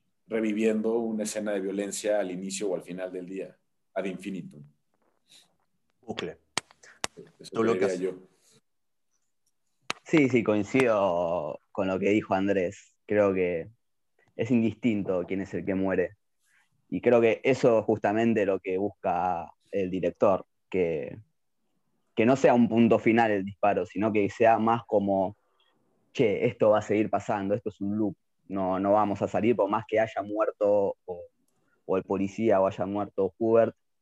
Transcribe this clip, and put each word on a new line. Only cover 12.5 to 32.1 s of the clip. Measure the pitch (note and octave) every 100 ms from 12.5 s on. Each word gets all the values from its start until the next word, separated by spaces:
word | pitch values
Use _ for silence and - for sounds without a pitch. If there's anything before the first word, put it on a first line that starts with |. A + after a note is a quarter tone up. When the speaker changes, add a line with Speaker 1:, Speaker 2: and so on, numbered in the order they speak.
| G2 F2+ - - _ -
Speaker 3:
Creo | G#2 G2+
que | F#2+ F2+ E2+ F#2 _ _ _ _ _ _ -
es | A2+
indistinto | A#2+ A2+ - B2 G#2 F#2 F#2 F2
quién | F#2+
es | F#2 F#2+
el | F#2
que |
muere. | F#2+ F#2+ F#2 F2 - _ _ _ _ _ _ -
Y | F2
creo | A#2 A#2+
que | A2+ G#2
eso | B2 B2+ C3 A2
es | G#2
justamente | G#2+ G#2+ G#2+ A2+ G#2+ G2
lo | F#2+
que | F#2+ F#2
busca | G#2 - G2 F2 F2+ E2+ D#2 - -
el | G2 F#2
director, | F#2 F2 - A2 F#2 - _ _
que, | F#2+ E2+ D#2 C2 A2 - _ _ _ _ _ _ _ _ -
que | A2+
no | C3
sea | D#3+
un | A#2+ A2+
punto | A2 A#2 A2
final | A#2+ A2+ A2+
el | G2+ G2
disparo, | - G2+ F#2+ F2
sino | - G#2+
que | G#2 G2+
sea | - A2+ A2+
más | A2 A#2 -
como, | G#2+ G2+ F#2+ F#2 G2+ _ _ _ _ _ _ _
"Che, | - A#2 F#2+ A#2+
esto | - A2
va | G#2+
a |
seguir | - G#2+ G2+
pasando, | G2 - G#2 F#2+ A2
esto | G#2+
es | -
un | G2+ G#2+
loop, | G#2 - _ _ -
no, | G2 F#2 F#2
no | G2
vamos | G#2 G#2 G2+
a | G2+
salir, | F2+ G#2+ G#2
por | G2
más | G#2+ -
que | G#2+
haya | A2 G#2
muerto | G2+ G#2+ G#2+ - G2+ G#2 G2 - -
o, | F2+ G2+ _ _ _ _ _ -
o | F#2
el |
policía | -